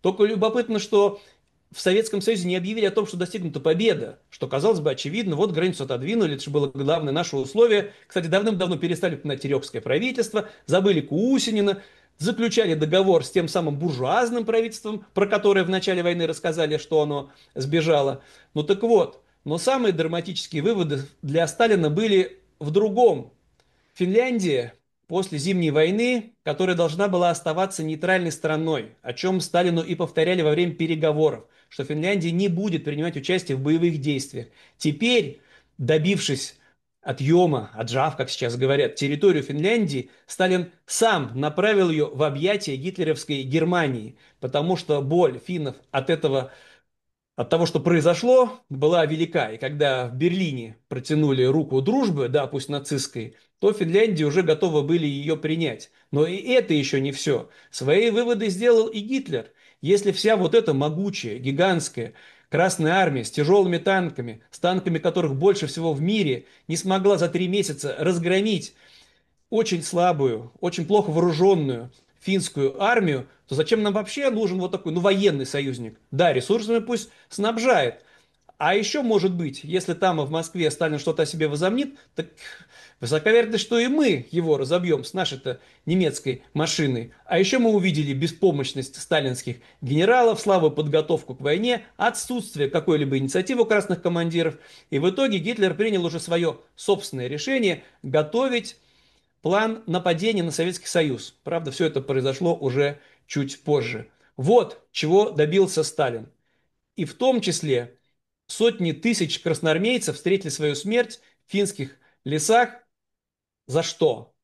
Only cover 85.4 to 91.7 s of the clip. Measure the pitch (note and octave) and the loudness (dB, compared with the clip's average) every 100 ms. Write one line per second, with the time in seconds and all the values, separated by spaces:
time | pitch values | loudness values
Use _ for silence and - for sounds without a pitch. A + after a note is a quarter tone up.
85.4 | C3+ B2 _ _ - F#3 E3 C3+ C#3 B2+ | -8 -10 _ _ -2 2 2 0 -6 -6
86.4 | - D3 E3 - C#3+ B2 A#2 - - F3 | -6 -4 -2 0 0 -2 -6 -16 -2 2
87.4 | F#3+ C4 A3+ G#3 F#3 D3+ C#3+ C3+ E3 E3+ | 2 4 4 4 2 0 -2 -2 -4 2
88.4 | F#3+ C#3+ C3+ C#3 C3 - - D#3 C3+ B2+ | 2 2 -4 -6 -10 -12 -2 0 0 -4
89.4 | - A#2+ - _ B2+ D3 F#3+ B3 A#3 G#3+ | -8 -10 -14 _ -2 2 4 6 4 2
90.4 | G#3 F#3+ D#3 C#3 D3+ D#3 D#3 E3 - B2+ | 2 4 2 0 0 0 0 -4 -4 -6
91.4 | C#3 E3 A#3 | -2 0 0